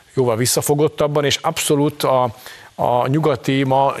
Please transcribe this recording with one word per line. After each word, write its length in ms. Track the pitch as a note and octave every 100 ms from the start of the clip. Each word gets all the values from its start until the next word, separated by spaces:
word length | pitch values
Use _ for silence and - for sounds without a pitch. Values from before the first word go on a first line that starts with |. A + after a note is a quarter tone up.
| -
jóval 220 | - B2 A2
visszafogottabban, 880 | B2 - - D3 D3+ - D3+ D3 C#3+
és 100 | -
abszolút 600 | D#3+ E3 - D3 D3 D3
a, 320 | C3+ C3 B2 - - - - -
a 320 | D3 B2 B2
nyugati, 560 | D3 D#3 B2+ - C3+
ma 320 | C3+ C3+ C3+ A#2